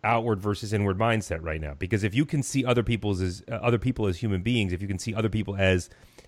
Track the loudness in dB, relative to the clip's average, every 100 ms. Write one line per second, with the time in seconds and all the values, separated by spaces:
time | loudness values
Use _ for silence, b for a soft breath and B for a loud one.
0 | 0 0 2 0 0 -2 -2 0 2 2
1 | 2 0 -2 -6 -4 -6 -6 -6 -2 0
2 | 0 0 0 0 0 0 2 2 2 0
3 | 0 0 -2 -4 -8 -2 2 2 0 0
4 | 0 0 -2 0 2 2 0 -2 -4 -6
5 | -4 -2 -2 -2 -4 2 4 4 2 b
6 | b b